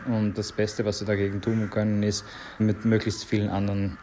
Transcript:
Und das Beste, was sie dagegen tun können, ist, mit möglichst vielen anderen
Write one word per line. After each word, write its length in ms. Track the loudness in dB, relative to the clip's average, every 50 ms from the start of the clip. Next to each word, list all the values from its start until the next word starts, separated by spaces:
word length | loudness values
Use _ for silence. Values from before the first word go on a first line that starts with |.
| -4
Und 300 | -2 0 2 2 2 0
das 140 | -2 -4 -4
Beste, 340 | 0 0 0 0 0 0 0
was 140 | 0 0 -2
sie 60 | -2
dagegen 360 | 0 0 2 2 0 0 -2
tun 300 | -2 0 0 0 0 0
können, 320 | 0 0 0 2 2 2 2
ist, 220 | 2 0 -2 -4 -8 -14 -16 -16 -16 -2 0
mit 260 | 2 2 2 2 2
möglichst 400 | 4 4 4 2 0 -4 -4 -4
vielen 240 | -2 0 0 0 0
anderen 480 | 0 0 0 0 0 -2 -2 -4 -4 -6